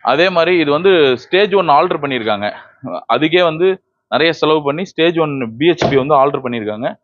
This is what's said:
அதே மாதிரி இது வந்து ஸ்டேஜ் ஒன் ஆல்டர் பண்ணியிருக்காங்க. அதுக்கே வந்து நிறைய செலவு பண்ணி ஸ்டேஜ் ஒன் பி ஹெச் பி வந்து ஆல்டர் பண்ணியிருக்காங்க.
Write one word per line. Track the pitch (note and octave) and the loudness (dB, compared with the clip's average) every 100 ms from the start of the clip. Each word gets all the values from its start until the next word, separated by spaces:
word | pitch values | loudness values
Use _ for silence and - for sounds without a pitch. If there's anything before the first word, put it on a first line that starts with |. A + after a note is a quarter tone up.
அதே | A2 C#3 F#3 | 0 2 2
மாதிரி | F3+ E3 F3+ | 2 2 2
இது | D3 | 2
வந்து | D3 F#3+ F3+ C#3 B2 | 2 2 4 2 0
ஸ்டேஜ் | - F3+ G#3 | -2 0 2
ஒன் | G3 E3+ | 0 2
ஆல்டர் | C#3+ F3+ E3+ | 2 2 -2
பண்ணியிருக்காங்க. | C#3+ B2+ A2 G#2 G#2 - - _ - F2 - | -4 -4 -4 -2 -4 -8 -20 _ -12 -12 -2
அதுக்கே | B2+ D#3 F3 | 0 2 2
வந்து | E3+ D#3 F#3+ F#3+ _ _ _ | 0 0 -2 -2 _ _ _
நிறைய | A#2+ D#3+ | 0 0
செலவு | D#3 D3+ D#3 | 0 0 0
பண்ணி | C#3+ D3+ | 0 -4
ஸ்டேஜ் | F#3+ - E3 E3 | -6 0 0 0
ஒன் | D#3 C#3 A#2 A2+ | -2 -4 -8 0
பி | E3 | 0
ஹெச் | F3 - | 0 0
பி | |
வந்து | C3+ C#3 | 0 2
ஆல்டர் | C#3+ C#3 C#3+ | 2 2 -2
பண்ணியிருக்காங்க. | B2+ A#2+ G#2 G#2 C#3+ - | -6 -6 -6 -6 -8 -10